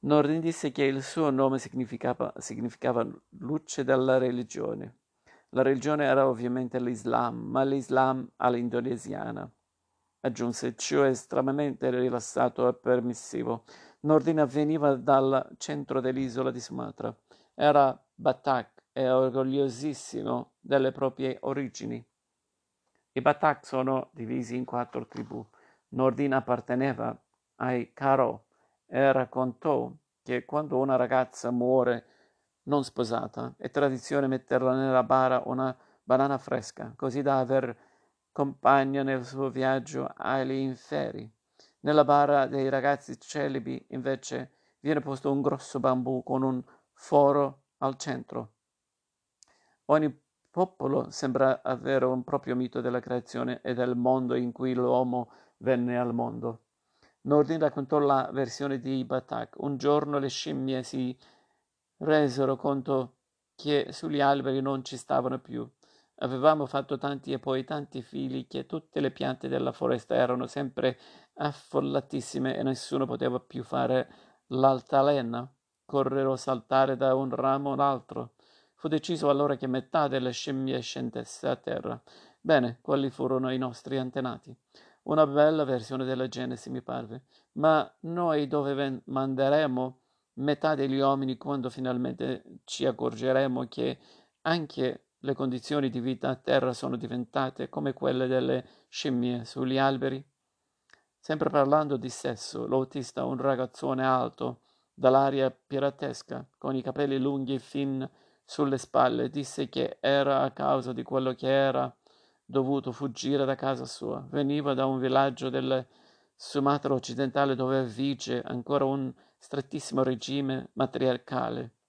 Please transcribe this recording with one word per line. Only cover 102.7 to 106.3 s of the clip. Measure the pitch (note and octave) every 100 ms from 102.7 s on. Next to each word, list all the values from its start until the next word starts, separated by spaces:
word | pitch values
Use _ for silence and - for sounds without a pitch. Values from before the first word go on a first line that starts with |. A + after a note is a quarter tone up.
| C3 C3+ C#3+ B2 -
un | B2+ C3
ragazzone | C3 B2+ B2+ - C#3 C3
alto, | C3 C3 A#2+ - B2 A#2+ _ _ _
dall'aria | - B2+ C3 C#3 C#3 C3
piratesca, | B2 _ C#3 C#3 C#3 C#3 B2 -